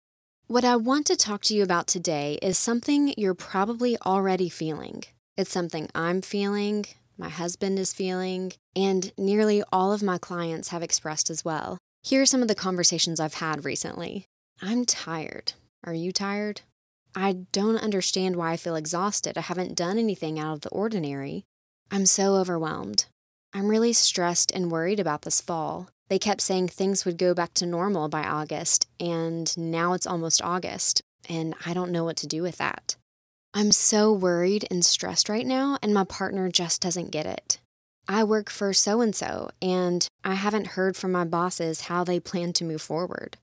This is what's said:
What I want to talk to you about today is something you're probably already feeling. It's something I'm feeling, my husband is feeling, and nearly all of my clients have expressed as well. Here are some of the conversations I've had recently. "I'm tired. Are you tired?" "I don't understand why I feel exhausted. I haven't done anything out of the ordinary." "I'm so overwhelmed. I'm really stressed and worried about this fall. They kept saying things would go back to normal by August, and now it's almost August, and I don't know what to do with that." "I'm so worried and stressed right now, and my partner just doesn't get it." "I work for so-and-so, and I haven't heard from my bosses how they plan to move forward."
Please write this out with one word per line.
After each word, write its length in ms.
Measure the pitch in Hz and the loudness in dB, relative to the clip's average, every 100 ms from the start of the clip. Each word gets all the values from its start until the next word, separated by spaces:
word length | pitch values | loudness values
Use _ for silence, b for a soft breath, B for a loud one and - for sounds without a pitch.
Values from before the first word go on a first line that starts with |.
| _ _ _ _ - | _ _ _ _ -2
What 180 | 233 247 | 2 4
I 100 | 240 | 4
want 300 | 226 285 294 | 2 2 2
to 100 | - | 2
talk 240 | 214 202 | 0 0
to 100 | - | 0
you 80 | 214 | 2
about 240 | 190 175 - | 4 2 2
today 520 | 180 175 151 147 147 | -2 0 -2 -2 -2
is 160 | 190 180 | 2 4
something 560 | - 240 254 285 285 - | 4 2 2 4 4 2
you're 160 | 196 | 0
probably 640 | 180 - 190 202 233 247 226 | 0 -2 0 0 0 0 0
already 460 | - 190 196 185 180 | 2 2 4 2 0
feeling. 540 | - 156 151 65 - - _ _ - | -2 -4 -4 -8 -12 -14 _ _ -4
It's 120 | 190 | -2
something 380 | 185 175 160 151 | -2 -2 -4 -6
I'm 260 | - 165 185 | -2 0 0
feeling, 640 | - 202 202 202 208 208 202 - _ - | -2 -2 0 0 0 -2 -4 -10 _ -14
my 140 | 165 | -12
husband 480 | 156 170 - 196 190 | -6 -6 -2 -2 0
is 160 | 185 | 0
feeling, 580 | - 190 185 185 185 185 - _ 185 | -2 -2 -2 -2 -4 -6 -8 _ 0
and 380 | 196 190 185 - | 2 2 0 -2
nearly 460 | 196 208 214 208 - | 2 4 4 4 2
all 220 | 185 190 | 2 2
of 80 | 208 | 2
my 160 | 202 175 | 0 -2
clients 500 | - 175 170 160 156 | -4 -6 -4 -4 -4
have 140 | 175 | -6
expressed 480 | 165 - 160 156 - | -2 -4 -2 -4 -4
as 120 | 160 | -4
well. 360 | 170 156 - 180 _ _ | -4 -4 -4 -8 _ _
Here 180 | - 269 | 2 4
are 60 | 269 | 6
some 160 | 262 | 4
of 60 | 233 | 2
the 60 | |
conversations 640 | 208 190 180 170 165 - 160 | 0 0 2 2 2 0 0
I've 140 | 156 - | -2 -2
had 240 | 160 147 | -4 -4
recently. 640 | 139 - 165 - - 196 - _ _ - | -4 -4 -4 -6 -8 -10 -12 _ _ -10
"I'm 240 | 185 240 | -2 0
tired. 680 | 240 - - 160 - - - - _ _ | 0 -2 -4 -6 -8 -10 -10 -10 _ _
Are 100 | - | -8
you 180 | 165 175 | -4 -2
tired?" 480 | 180 196 202 214 202 - _ _ _ _ | -4 -4 -4 -4 -6 -14 _ _ _ _
"I 300 | 185 196 185 180 | -2 0 0 -4
don't 240 | 196 208 226 | 0 2 2
understand 600 | 214 196 - 190 185 175 | 2 0 0 0 0 0
why 160 | 165 | 0
I 40 | 170 | 0
feel 180 | 175 | -2
exhausted. 640 | 160 156 175 202 - - - | -4 -2 0 0 -2 -4 -6
I 60 | |
haven't 320 | - 180 180 | -4 -4 -4
done 240 | 170 175 214 | -2 -2 0
anything 400 | 226 185 160 156 | 0 -2 -4 -4
out 160 | 156 | -4
of 60 | 151 | -6
the 80 | - | -6
ordinary." 760 | - 220 214 147 139 139 170 - _ _ _ - | -4 -2 -2 -4 -4 -6 -8 -12 _ _ _ -6
"I'm 160 | 196 190 | 2 4
so 300 | - 196 196 | 4 6 4
overwhelmed. 680 | 180 170 156 - 202 208 - _ _ _ _ | 4 0 -2 -4 -6 -4 -6 _ _ _ _
I'm 160 | 196 202 | -4 2
really 240 | 220 233 | 4 4
stressed 580 | 226 - - 175 175 - | 4 2 2 0 2 2
and 220 | 190 175 | 0 0
worried 260 | 165 170 208 | 0 0 0
about 220 | 165 151 | 0 -2
this 180 | 156 - | -2 -2
fall. 520 | - 165 151 165 180 _ - | -2 -4 -4 -6 -10 _ -2
They 100 | 190 | 0
kept 220 | 214 196 | 0 0
saying 280 | - 185 180 | 2 2 0
things 360 | - 196 196 | 0 0 0
would 140 | 185 170 | -2 0
go 160 | 180 | 2
back 180 | 175 170 | 2 0
to 120 | - 175 | -2 -2
normal 420 | 175 202 185 151 | 0 0 0 0
by 140 | 156 | -2
August, 640 | 147 151 156 151 165 - - - | -2 -2 -4 -4 2 2 0 -6
and 560 | 170 165 165 165 160 - | -4 -2 -2 -4 -4 -4
now 340 | 165 165 175 | -4 0 0
it's 140 | 180 - | 0 -2
almost 340 | 175 160 - | -4 2 0
August, 640 | 170 180 - - - - - _ - | 2 -2 -4 -4 0 -2 -4 _ -8
and 260 | 165 160 160 170 | -4 -4 -6 -4
I 80 | |
don't 180 | 175 180 | -4 -2
know 120 | 170 | 0
what 120 | 165 156 | -2 -4
to 100 | 147 | -6
do 140 | 156 | -4
with 160 | 175 - | -4 -4
that." 400 | 143 - - - _ _ _ _ _ | -4 -4 -8 -10 _ _ _ _ _
"I'm 200 | 202 208 | 0 4
so 380 | - - 214 214 | 4 6 6 6
worried 560 | 208 180 175 180 208 - | 6 4 4 4 2 0
and 120 | 180 | 2
stressed 460 | - - 185 165 - | 2 2 0 0 0
right 180 | 214 254 | 0 0
now, 300 | 262 277 269 | 0 0 0
and 100 | 214 | 2
my 120 | 208 | 4
partner 440 | 190 - 190 196 185 | 2 -2 -4 -2 0
just 320 | 170 170 - | 0 0 0
doesn't 300 | 180 175 165 | 0 -2 -2
get 160 | 151 120 | -4 -4
it." 320 | - - - _ _ _ _ - | -6 -4 -4 _ _ _ _ -2
"I 160 | 202 | 2
work 240 | 214 220 208 | 4 2 -2
for 240 | - 202 | -2 0
so-and-so, 800 | 190 - 220 233 185 - - - - | 2 4 4 4 2 -2 -4 -8 -4
and 480 | 185 180 180 175 - _ | 0 2 2 0 -2 _
I 80 | 190 | -4
haven't 360 | 190 202 214 190 | -2 0 0 -2
heard 280 | - 190 185 | 0 0 0
from 160 | 185 | 0
my 120 | 180 | 0
bosses 580 | 170 170 180 - 165 160 | 0 0 0 0 -2 -2
how 220 | - 175 | -2 -2
they 160 | 175 175 | 0 0
plan 340 | - 180 175 | -2 -4 -2
to 100 | 170 | -2
move 160 | 165 156 | -2 -4
forward." 560 | - 151 180 - - - | -4 -4 -4 -6 -10 -14